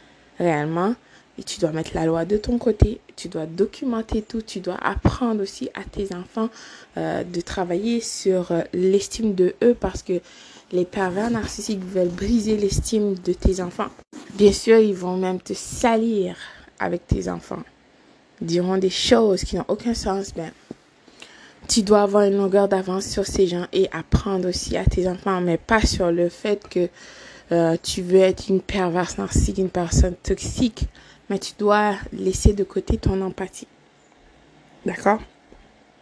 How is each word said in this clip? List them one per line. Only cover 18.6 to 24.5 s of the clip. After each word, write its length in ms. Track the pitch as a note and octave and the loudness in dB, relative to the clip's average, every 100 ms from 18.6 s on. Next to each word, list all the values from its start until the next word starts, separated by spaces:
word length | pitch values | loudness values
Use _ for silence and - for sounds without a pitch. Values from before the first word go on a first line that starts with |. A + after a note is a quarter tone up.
| F3+ F#3+ | 0 0
des 120 | F#3 | 0
choses 540 | - - A#3 A3 F#3 | -2 4 6 6 2
qui 120 | - F#3 | -2 -6
n'ont 80 | - | -4
aucun 260 | G#3 A#3 | -4 -2
sens, 380 | A3+ G#3+ G3 G3 | -4 -2 -4 -6
ben, 160 | - D#3+ - _ - _ _ _ - - - - - - | -10 -12 -14 _ -20 _ _ _ -20 -20 -20 -20 -20 -2
tu 140 | A#3 | 0
dois 200 | G3 G#3 | 4 4
avoir 220 | G3+ G3+ | 6 4
une 120 | G3+ G3 | 4 2
longueur 320 | G3 G3 G3+ | 2 2 2
d'avance 380 | F#3+ F#3+ F#3+ G3+ | 0 -2 -6 -4
sur 200 | - G3 | -6 -4
ces 200 | - F#3 | 0 0
gens 200 | F3 F3 | 0 -2
et 160 | - F#3 | 0 0
apprendre 560 | E3 - - G3+ F#3+ | -2 -2 0 0 -2
aussi 280 | F3+ | -2